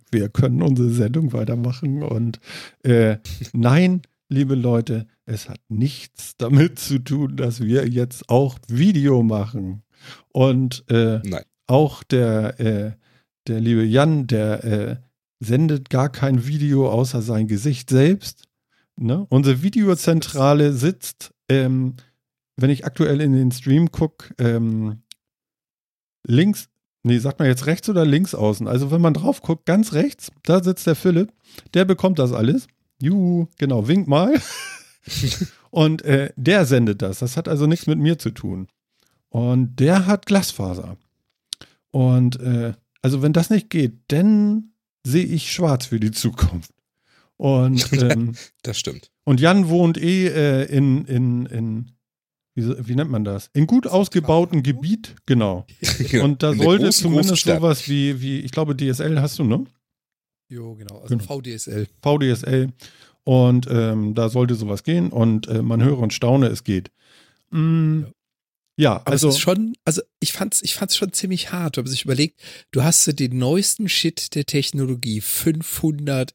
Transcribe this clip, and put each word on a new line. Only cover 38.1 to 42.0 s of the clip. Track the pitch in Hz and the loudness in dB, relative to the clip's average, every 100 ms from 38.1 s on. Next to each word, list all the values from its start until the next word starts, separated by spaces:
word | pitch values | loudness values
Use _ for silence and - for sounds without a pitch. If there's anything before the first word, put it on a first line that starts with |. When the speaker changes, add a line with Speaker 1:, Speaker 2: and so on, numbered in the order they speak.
| 160 | 0
Speaker 1:
zu | 113 | -4
tun. | 107 101 92 95 _ _ _ _ _ _ | -8 -10 -10 -12 _ _ _ _ _ _
Und | 117 123 127 123 - | -2 2 2 0 0
der | 143 190 185 | 2 2 2
hat | 202 - | 0 2
Glasfaser. | 196 - - 95 90 87 95 _ _ _ _ - - - _ _ | 0 0 -6 -8 -8 -12 -16 _ _ _ _ -16 -16 -16 _ _
Und, | 135 | 0